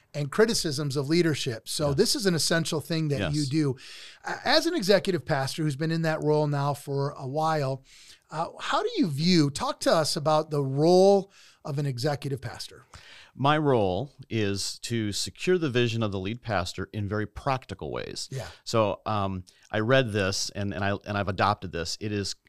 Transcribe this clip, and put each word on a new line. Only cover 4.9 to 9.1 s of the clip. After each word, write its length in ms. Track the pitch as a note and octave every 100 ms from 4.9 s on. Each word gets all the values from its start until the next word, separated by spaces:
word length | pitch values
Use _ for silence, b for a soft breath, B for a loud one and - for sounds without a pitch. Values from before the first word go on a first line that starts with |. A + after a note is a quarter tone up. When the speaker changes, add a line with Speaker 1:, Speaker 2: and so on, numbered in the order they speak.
| G3 G3 F3 -
Speaker 1:
pastor 380 | D3 C3+ -
who's 120 | D#3 C3+
been 160 | D#3+
in 120 | E3
that 200 | E3 D#3
role 220 | D3+ D3+ D3+
now 300 | C#3+ C#3+ C#3+
for 400 | - C#3 C#3 -
a 100 | C3+
while, 560 | C#3+ D#3+ D#3 C3+ C3+ B B B B -
uh, 200 | D#3 E3+ -
how 240 | - D4+
do 60 | G#4+ A#4
you 100 |
view, 420 | G3+